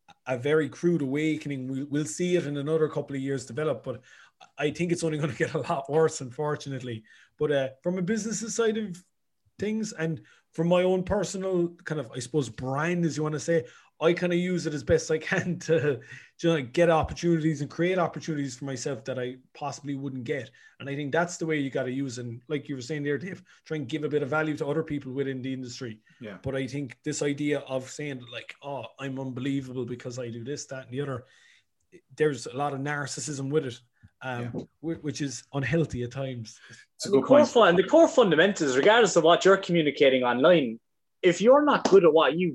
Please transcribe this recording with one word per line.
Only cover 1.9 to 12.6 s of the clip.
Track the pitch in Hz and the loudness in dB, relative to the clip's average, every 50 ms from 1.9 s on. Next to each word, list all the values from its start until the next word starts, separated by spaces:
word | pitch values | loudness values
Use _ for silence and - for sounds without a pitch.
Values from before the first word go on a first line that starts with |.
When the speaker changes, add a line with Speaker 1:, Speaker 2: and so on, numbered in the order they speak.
| 139 147 151 | -4 -4 -4
Speaker 1:
see | 147 - - 180 180 175 | -4 -4 -4 -2 0 0
it | 175 139 | 0 0
in | 143 143 143 | -2 -6 -6
another | 139 147 160 160 156 147 | -4 -2 0 0 0 0
couple | - 156 143 - 139 | -2 -6 -6 -6 -8
of | 135 | -6
years | 135 139 139 135 123 | -4 -4 -4 -6 -6
develop, | - 117 135 156 156 135 117 - | -8 -8 -4 -2 -2 -4 -4 -6
but | 135 120 120 _ _ - - - - _ _ - _ _ - | -10 -12 -12 _ _ -20 -20 -20 -20 _ _ -20 _ _ -4
I | 147 151 | -2 -2
think | 147 - 170 180 | -2 -2 -2 -2
it's | 170 170 - | 0 0 0
only | 165 156 151 | -2 -2 -2
gonna | 147 135 117 | -2 -4 -2
<laughs> | |
get | - 156 131 - | -2 -4 -2 -2
a | 156 | -4
lot | 127 - 170 139 135 - | -2 -2 -4 -4 -2 0
worse, | 139 160 160 156 151 - | 2 4 4 4 2 -2
unfortunately. | 135 123 117 - 151 147 147 143 - 143 135 131 123 123 117 110 107 _ - - - _ _ _ | -10 -10 -6 -6 -4 -4 -4 -4 -6 -8 -10 -8 -8 -8 -10 -10 -12 _ -20 -20 -20 _ _ _
But, | 147 151 | 0 2
uh, | 147 139 135 131 - _ | 2 2 0 -2 -6 _
from | _ 175 180 190 | _ -4 -2 -2
a | |
business | 180 170 226 220 196 226 208 - 220 226 175 | -2 -2 -2 -2 -2 -4 -6 -6 -6 -6 -2
side | - 226 220 220 226 | 0 0 0 0 0
of | 220 190 170 - _ _ _ _ _ _ _ _ _ _ _ _ | -4 -6 -8 -12 _ _ _ _ _ _ _ _ _ _ _ _
things, | 190 208 214 220 220 214 - | -4 -4 -2 -4 -4 -6 -6
and | - 160 165 160 - - _ _ _ _ _ | -4 -4 -4 -4 -6 -10 _ _ _ _ _
from | _ - 165 170 | _ -2 2 4
my | 180 180 180 | 4 4 4
own | 185 185 185 185 | 4 2 0 0
personal | 180 185 208 185 - - 190 190 190 190 175 170 170 175 - - | 0 0 0 0 -2 -4 -6 -4 -2 0 0 0 -2 -4 -10 -10
kind | - 160 151 | -8 -6 -6
of, | 135 120 - | -6 -8 -10
I | 139 | -10
suppose, | 120 - - 156 135 113 | -10 -2 -2 -2 -2 -2
brand, | 110 - | -6 -8